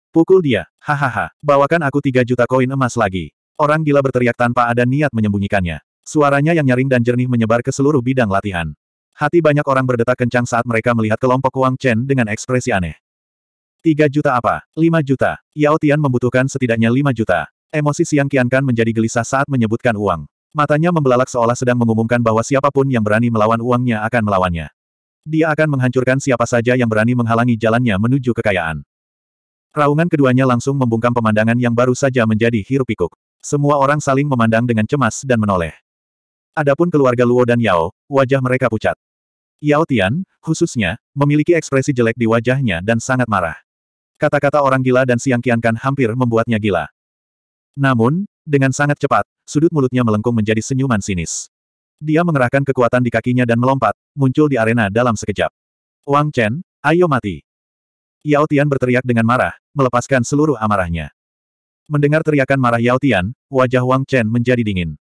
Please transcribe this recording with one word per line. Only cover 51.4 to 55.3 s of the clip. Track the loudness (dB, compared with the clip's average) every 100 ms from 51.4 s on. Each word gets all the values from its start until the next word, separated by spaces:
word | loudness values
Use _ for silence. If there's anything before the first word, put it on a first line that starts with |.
| -14 _ _ _ _ _
Dia | -2 0 0
mengerahkan | 0 0 0 -2
kekuatan | 0 0 0 0
di |
kakinya | -2 -2 0 0
dan | 0
melompat, | 0 0 -2 -4 _ -4
muncul | -2 2 0
di | 2
arena | 0 0 0
dalam | 0 0
sekejap. | -2 -6